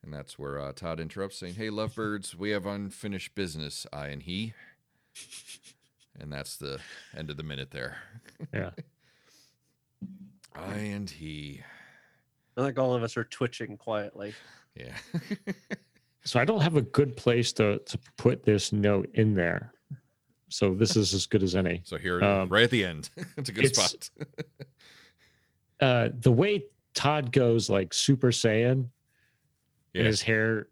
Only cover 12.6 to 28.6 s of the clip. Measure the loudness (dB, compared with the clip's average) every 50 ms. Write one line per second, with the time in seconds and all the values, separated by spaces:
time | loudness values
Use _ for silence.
12.6 | -2 -2 0 0 2 2 2 2 0 -2 -2 -4 -6 -6 -4 -4 -4 -4 -2 -6
13.6 | -10 -10 -10 -12 _ -4 -4 -4 -4 -6 -8 -10 -10 -10 -10 -12 -20 -20 -20 -20
14.6 | _ _ _ -16 -16 -14 -14 -16 -16 -6 -8 -8 -6 -6 -10 -10 _ -10 -10 -10
15.6 | _ _ -12 -12 _ _ _ _ _ _ _ _ _ -2 2 2 2 4 2 2
16.6 | 2 4 4 2 0 2 4 4 4 4 2 -2 0 2 2 2 2 0 2 2
17.6 | 2 2 2 0 -4 -8 -10 -10 -10 -12 _ 2 2 2 2 4 4 4 4 4
18.6 | 4 0 0 4 4 4 4 4 0 0 2 4 4 4 4 4 2 2 0 -2
19.6 | -6 -10 _ _ _ _ -16 -16 _ _ _ _ _ _ _ _ _ _ -2 2
20.6 | 2 2 4 4 4 4 6 4 4 4 2 0 -2 2 2 2 2 2 2 2
21.6 | 0 0 0 -4 -6 -8 -10 -6 -4 -2 0 2 4 4 4 2 2 4 6 6
22.6 | 6 6 4 2 0 0 -2 -6 -10 -12 _ -14 -14 -14 -10 -10 -10 -8 -2 2
23.6 | 2 2 4 4 2 2 0 -4 -14 -18 _ -14 -16 -14 _ -12 -14 -14 _ _
24.6 | -20 _ _ _ _ -20 -20 -20 -20 _ _ _ _ _ _ _ _ _ _ _
25.6 | _ _ _ _ 4 4 6 4 4 2 0 4 6 6 6 8 6 4 2 0
26.6 | -2 -6 _ _ _ _ _ 0 0 2 2 2 0 2 4 4 6 6 6 4
27.6 | 4 4 2 2 2 2 -2 -2 4 4 4 6 6 2 2 4 2 4 4 4